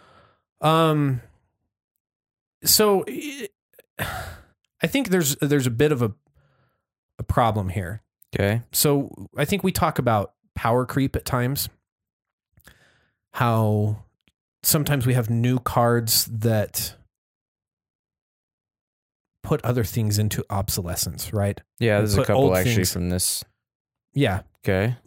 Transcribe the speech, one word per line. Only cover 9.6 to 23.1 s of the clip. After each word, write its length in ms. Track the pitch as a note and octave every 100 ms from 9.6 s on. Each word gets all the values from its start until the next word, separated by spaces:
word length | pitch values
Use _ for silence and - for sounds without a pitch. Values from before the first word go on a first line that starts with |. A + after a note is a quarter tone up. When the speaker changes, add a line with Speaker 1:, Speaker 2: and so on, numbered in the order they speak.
Speaker 1:
we 80 | F#3+
talk 260 | - E3 -
about 360 | C#3 G#2+ G2 _ _
power 300 | - A#2 B2
creep 320 | B2 C#3+ C3+ -
at 80 |
times, 440 | - B2 B2 C#3 - - _ _ _ _ _ _ _ _ - - _ _ _ _ _
how 720 | - A#2+ A2+ G#2+ G#2+ G#2+ G#2+ - _ _ _ _ _
sometimes 440 | - D#3+ C3+ C#3+ B2
we 80 |
have 160 | B2 A2
new 280 | A#2 A#2+ B2+
cards 680 | - B2+ A#2 A#2+ A2+ - -
that 680 | A2 A2+ A2 G2+ - - - _ _ _ _ _ _ _ _ _ _ _ _ _ _ _ _ _ _ _ _ _ _ _ _
put 220 | - D3+
other 200 | B2 B2
things 340 | G#2+ B2+ G#2+ G#2
into 260 | G#2+ - -
obsolescence, 840 | G#2 G2+ - F2 D#2+ - - -
right? 280 | G#2 G2+ G2+ - -
Speaker 2:
Yeah, 180 | A#2 G#2
Speaker 1:
We 40 |
Speaker 2:
there's 140 | G#2+
a 40 | G2
Speaker 1:
put 80 | -
Speaker 2:
couple 140 | G#2
Speaker 1:
old 120 | C#3 F#2
Speaker 2:
actually 180 | A#2+ A2+
Speaker 1:
things 160 | F2+
Speaker 2:
from 180 | F2+ F2